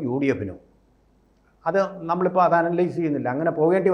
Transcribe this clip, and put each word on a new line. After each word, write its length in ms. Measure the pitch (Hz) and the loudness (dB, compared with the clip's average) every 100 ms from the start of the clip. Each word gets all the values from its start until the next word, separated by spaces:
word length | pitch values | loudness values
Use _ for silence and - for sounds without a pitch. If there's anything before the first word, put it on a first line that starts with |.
| 131 | -4
യു 80 | 131 | -2
ഡി 60 | 139 | 0
എഫിനോ, 200 | 127 98 85 _ _ _ _ _ _ _ _ _ _ 165 | -2 -4 -12 _ _ _ _ _ _ _ _ _ _ -2
അത് 120 | 190 190 185 165 | -2 -2 -4 -4
നമ്മളിപ്പോ 300 | 175 180 185 170 | -2 0 2 4
അത് 80 | |
അനലൈസ് 420 | 170 170 170 175 143 | 4 2 0 -2 -2
ചെയ്യുന്നില്ല. 320 | 160 143 123 | -2 -2 -2
അങ്ങനെ 160 | 135 165 | -2 -2
പോകേണ്ടി 400 | 160 160 185 185 | 2 2 4 2